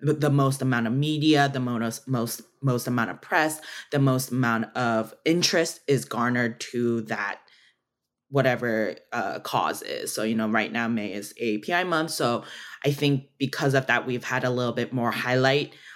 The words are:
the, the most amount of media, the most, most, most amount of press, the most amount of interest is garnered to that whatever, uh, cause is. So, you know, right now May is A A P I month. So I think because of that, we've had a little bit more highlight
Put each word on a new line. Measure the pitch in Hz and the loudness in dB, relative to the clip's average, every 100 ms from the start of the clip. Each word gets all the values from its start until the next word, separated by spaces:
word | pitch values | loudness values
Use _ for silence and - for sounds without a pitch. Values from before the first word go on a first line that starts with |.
the, | 143 | 0
the | 147 147 | 2 2
most | 143 135 135 | 4 4 2
amount | 135 120 113 | 0 2 2
of | |
media, | 131 151 151 151 147 139 | 0 0 2 4 6 4
the | 131 | 2
most, | 123 120 113 113 - | -2 -2 -2 -4 -2
most, | 127 117 - - _ | -2 -2 -6 -12 _
most | 135 123 127 | 0 0 0
amount | 123 104 | 0 0
of | - | -4
press, | - 180 156 151 - - - | -2 2 2 -2 -10 -16 -2
the | 147 | 2
most | 139 131 139 | 4 2 0
amount | 123 120 113 113 123 | 0 2 0 -2 -2
of | 120 113 110 - | 0 0 -2 -2
interest | 156 175 - 175 165 - - | 0 2 2 2 0 -2 0
is | 131 | 0
garnered | - 113 120 123 117 117 - | 0 -2 0 0 0 -4 -8
to | 120 120 117 | -2 0 0
that | 110 104 101 98 _ _ _ _ _ _ _ _ _ | -2 -4 -6 -8 _ _ _ _ _ _ _ _ _
whatever, | 139 135 117 120 110 101 - - | 0 2 2 0 0 -2 -4 -8
uh, | 120 98 - | -4 -4 -6
cause | - 117 78 - | -4 0 0 -2
is. | - 69 - | -6 -8 -6
So, | - | -4
you | 110 | -2
know, | 113 107 | 0 0
right | 110 104 | 0 0
now | 113 117 | -2 -2
May | 113 104 | -2 -4
is | 101 98 - | -8 -10 -6
A | 117 | -2
A | 107 | -2
P | 175 | -2
I | 175 | -2
month. | 185 160 160 | 0 -2 -2
So | - 123 113 - - - - | -2 0 -2 -4 -14 -16 -4
I | 143 | -2
think | 139 147 139 - - | 2 2 2 -2 -6
because | 135 - 143 | -4 0 2
of | 135 135 | 2 2
that, | 117 113 | 0 0
we've | 123 | -4
had | - 127 | -4 -2
a | 131 | 0
little | 123 120 | 0 -2
bit | 117 117 | -2 -2
more | 131 117 | -2 -2
highlight | 110 123 131 131 143 - - - | -2 0 2 4 4 0 -8 -20